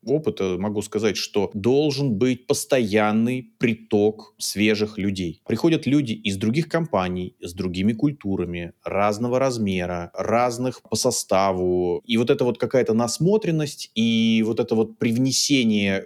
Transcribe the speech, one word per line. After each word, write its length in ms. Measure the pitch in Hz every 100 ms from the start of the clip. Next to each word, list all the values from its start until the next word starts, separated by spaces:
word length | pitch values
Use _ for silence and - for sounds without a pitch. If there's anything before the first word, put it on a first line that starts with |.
| 110
опыта 500 | 151 156 - 95 90
могу 240 | 104 104
сказать, 360 | - 104 107 90
что 340 | - 104 95
должен 600 | 101 110 139 151 135 139 101
быть 300 | 127 123 -
постоянный 1040 | - - 135 110 107 107 110 117 127 120 -
приток 720 | 117 113 - 104 208 214 - -
свежих 600 | - 190 214 208 214 107
людей. 440 | 101 98 85 78 -
Приходят 400 | 113 170 160 143
люди 260 | - 113
из 240 | 104 104 98
других 320 | 110 139 156
компаний, 680 | 165 165 98 90 90 90 -
с 120 | 92
другими 380 | 90 92 87 101
культурами, 800 | 113 147 143 98 92 87 87 85 - 85
разного 520 | 95 104 104 120 127
размера, 720 | 135 120 101 92 87 87 87
разных 680 | 92 95 113 123 117 127 - -
по 60 | 110
составу. 1080 | 127 - - 95 98 92 90 90 87 85 -
И 100 | 113
вот 140 | 123
это 160 | 131 123
вот 120 | 113
какая-то 360 | 117 131 117
насмотренность 960 | 113 117 - 170 214 190 156 147 - -
и 480 | 113 113 113 113 113 110
вот 160 | 117
это 120 | 117 113
вот 220 | 110 -
привнесение, 1000 | 120 117 131 127 - 139 113 104 101 95